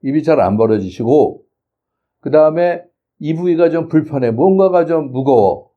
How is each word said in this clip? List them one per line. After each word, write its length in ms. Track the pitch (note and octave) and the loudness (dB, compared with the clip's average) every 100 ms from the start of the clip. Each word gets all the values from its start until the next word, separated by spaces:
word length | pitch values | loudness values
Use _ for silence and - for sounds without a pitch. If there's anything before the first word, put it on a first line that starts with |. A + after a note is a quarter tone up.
입이 200 | C3+ D3 | -4 -4
잘 160 | D3+ D3 | 0 2
안 160 | F#2 G#2 | 2 2
벌어지시고 840 | A2+ A2 F#2+ F2 A2+ D3 B2+ - _ _ _ _ _ _ _ _ | 0 0 -4 -6 0 2 0 -4 _ _ _ _ _ _ _ _
그 120 | C#3 | -2
다음에 520 | D3+ D#3 D#3+ F3 F3 - _ _ _ | 2 2 2 -2 -2 -10 _ _ _
이 160 | D3 D#3+ | -6 -4
부위가 340 | F3+ E3 E3+ | -2 0 0
좀 180 | E3+ E3 | 0 -2
불편해, 440 | D#3+ - C#3+ A#2+ | -2 -2 -4 -4
뭔가가 540 | A2+ F3+ F#3+ F#3+ F3+ D#3+ | 0 0 2 2 2 0
좀 260 | E3 C#3+ | -2 -4
무거워 580 | B2+ C3+ B2+ G2 B1+ - | -4 0 2 2 -2 -12